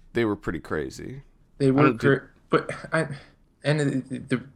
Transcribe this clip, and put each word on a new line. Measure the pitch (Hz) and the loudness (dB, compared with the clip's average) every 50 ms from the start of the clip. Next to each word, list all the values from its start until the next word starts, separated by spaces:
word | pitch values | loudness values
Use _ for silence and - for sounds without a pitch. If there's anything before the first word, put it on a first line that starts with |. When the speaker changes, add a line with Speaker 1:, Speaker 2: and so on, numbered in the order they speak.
| - - - | -20 -6 -2
Speaker 1:
they | 123 120 | 0 2
were | 107 101 | 2 0
pretty | 98 - - 87 76 | -2 -4 -6 -6 -6
crazy. | - - 95 78 69 64 - - - - 131 139 - - _ _ _ _ _ - | -6 -4 -4 -4 -4 -6 -8 -12 -12 -12 -12 -14 -16 -20 _ _ _ _ _ 0
Speaker 2:
They | 139 135 | 2 4
Speaker 1:
I | |
Speaker 2:
were | 131 139 147 | 6 6 6
Speaker 1:
don't | 147 117 113 | 4 4 4
do | - 143 135 135 | 2 2 2 2
Speaker 2:
cra-, | - - _ _ _ _ | 0 -6 _ _ _ _
but | - 160 - - - - - - - | 0 0 0 -2 -8 -10 -8 -4 -2
I, | 160 156 151 143 139 - - _ _ _ _ _ _ - | -2 -2 -2 -6 -10 -14 -20 _ _ _ _ _ _ -2
and | 143 151 151 | 0 0 2
the, | 147 139 - 131 123 - 131 123 | 0 0 0 -2 -4 -6 -8 -10
the, | - - 131 117 - - - | -4 -2 -2 -2 -2 -6 -2